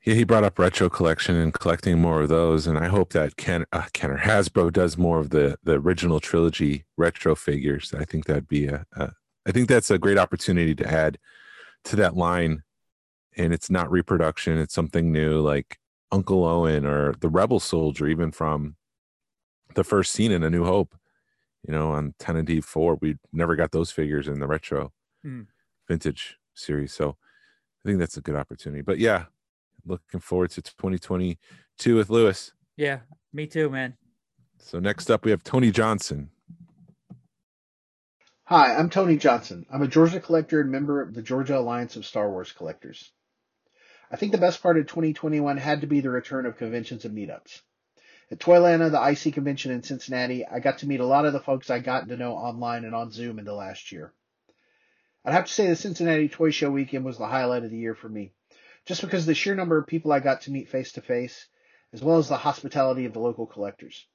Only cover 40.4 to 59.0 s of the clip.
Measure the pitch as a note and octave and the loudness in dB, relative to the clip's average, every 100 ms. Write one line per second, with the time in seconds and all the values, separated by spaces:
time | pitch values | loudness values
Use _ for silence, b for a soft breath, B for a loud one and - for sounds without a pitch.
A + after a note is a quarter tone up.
40.4 | D#3 D#3 C#3 C3+ C#3+ C#3+ B2 A2 A2 C3 | 2 0 0 -2 -2 -2 -4 -10 -6 -4
41.4 | C3 C#3 A#2 A#2+ A#2+ A#2 G#2 A2+ G#2 F#2 | -2 -2 -2 -4 -6 -10 -10 -4 -4 -4
42.4 | F2+ - D#2+ D#2 - - - _ _ _ | -10 -12 -14 -12 -18 -20 -20 _ _ _
43.4 | _ _ _ b b b b - G#3 G3 | _ _ _ b b b b -6 -2 2
44.4 | F3+ F3 F3+ E3 D3 E3+ D#3+ D3+ D#3 D3+ | 2 2 2 2 0 -2 -2 -2 -2 0
45.4 | C#3+ C#3 C#3 D3 C#3+ D3 C3+ B2 - C3+ | 0 -2 -2 -4 0 0 0 -4 -6 -6
46.4 | B2+ A2+ A#2 A#2 A2+ A#2 A2+ G#2+ F#2+ - | -6 -6 -8 -8 -8 -12 -10 -10 -10 -12
47.4 | _ - _ _ _ _ b b b D#3 | _ -20 _ _ _ _ b b b -6
48.4 | - F3 F3 E3 E3 D3+ C3 D3 D#3 C#3+ | 6 8 8 6 4 4 2 2 -2 -2
49.4 | C#3+ C3+ C3+ B2 - C3 - B2+ B2 B2+ | -4 -4 -6 -6 -6 -12 -6 -4 -4 -4
50.4 | - A#2+ C3+ C3 C#3+ C3+ B2 C#3 D3+ C#3 | -6 -2 -2 -2 -4 -2 2 4 4 0
51.4 | - C3+ - B2 B2 B2 A2 B2 B2 A2 | -2 -4 -2 -4 -2 -4 -4 -8 -8 -6
52.4 | A#2+ A#2 A#2+ A#2 A2+ A2+ A#2+ G#2 A#2+ A2 | -8 -6 -6 -6 -6 -8 -8 -10 -10 -10
53.4 | G#2 G#2 F#2+ F2+ - F2 D2+ _ _ _ | -10 -10 -10 -14 -16 -16 -18 _ _ _
54.4 | _ _ _ _ _ _ _ _ A#2+ E3 | _ _ _ _ _ _ _ _ 0 0
55.4 | F#3+ - F#3+ E3 G3+ E3 E3+ D#3 D3+ - | 0 0 0 0 -4 -4 0 0 0 0
56.4 | D#3+ D3 D3 C#3 C3 C#3 C3 A#2+ G#2+ C3 | 0 0 -2 -2 -4 -6 -8 -8 -6 -2
57.4 | B2 B2 A#2 A2+ A2+ A2 A2+ G#2+ F#2+ _ | -2 -2 -4 -8 -8 -8 -12 -12 -14 _
58.4 | _ b b b - F3+ | _ b b b -10 -8